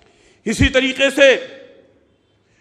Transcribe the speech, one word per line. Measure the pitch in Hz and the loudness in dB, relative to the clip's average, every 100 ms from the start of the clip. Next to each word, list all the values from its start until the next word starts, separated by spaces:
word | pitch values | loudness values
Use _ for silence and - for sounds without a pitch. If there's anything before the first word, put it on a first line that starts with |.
| _ _ _ _ 214 | _ _ _ _ -8
इसी | - 269 | -2 0
तरीके | 262 262 254 269 | 0 -2 -2 -2
से | 277 277 233 - - - - _ _ _ _ _ _ _ _ | 2 2 2 -4 -20 -20 -20 _ _ _ _ _ _ _ _